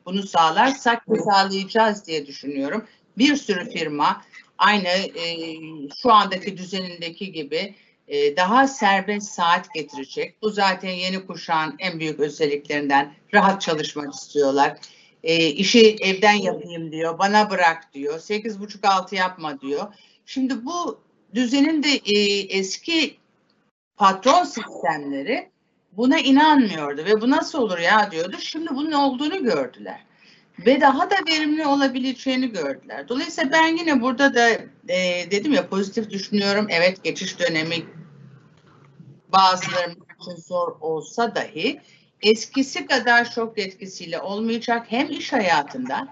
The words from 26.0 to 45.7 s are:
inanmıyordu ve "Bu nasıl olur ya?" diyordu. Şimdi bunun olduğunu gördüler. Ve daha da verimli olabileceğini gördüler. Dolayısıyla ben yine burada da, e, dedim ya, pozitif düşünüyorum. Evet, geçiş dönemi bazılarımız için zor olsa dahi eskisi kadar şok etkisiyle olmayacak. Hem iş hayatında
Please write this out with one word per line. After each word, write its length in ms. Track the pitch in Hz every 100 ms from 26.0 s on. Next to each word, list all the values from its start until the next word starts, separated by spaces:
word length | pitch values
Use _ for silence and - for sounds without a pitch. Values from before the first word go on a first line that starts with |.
| 254 320
inanmıyordu 840 | 262 269 311 285 214 160 143 143 175
ve 160 | 214
"Bu 80 | 240
nasıl 300 | 311 302 311
olur 200 | 214 170
ya?" 320 | 170 214 208
diyordu. 240 | 240 262 339
Şimdi 300 | - 320 320
bunun 220 | 269 311
olduğunu 520 | 285 277 254 302 381
gördüler. 600 | 240 151 127 - 95 - _ _ _ _ _ - 185
Ve 160 | 294
daha 280 | 285 277 370
da 60 | 392 320
verimli 380 | 311 302 311 294
olabileceğini 880 | 285 269 254 262 247 269 254 262
gördüler. 560 | 196 143 - - 117 -
Dolayısıyla 440 | 254 339 339 269
ben 260 | 320 320 330
yine 240 | 330 269
burada 340 | 247 240 277 240
da, 140 | 233 196 - _ -
e, 420 | 185 185 180 175
dedim 220 | 202 302
ya, 160 | 208 -
pozitif 400 | 196 196 226 214
düşünüyorum. 580 | 196 - 208 196 202 208
Evet, 340 | 170 180 190
geçiş 360 | 160 147 185 -
dönemi 360 | 170 160 160 170 - - - - - - _ _ _ _ _ - - - _
bazılarımız 640 | 185 190 185 156 180 175 170 - -
için 140 | - 170
zor 400 | - 180 170 -
olsa 540 | 160 156 143 - 233 160
dahi 460 | 113 151 220 - _ _ _ _
eskisi 640 | 208 220 - 269 269 349 285
kadar 400 | 262 233 240 233
şok 340 | 233 226 214
etkisiyle 600 | 196 185 190 - 170 165
olmayacak. 680 | 185 202 226 233 240 233 -
Hem 220 | 233 320
iş 220 | 285 -
hayatında 760 | 262 185 156 -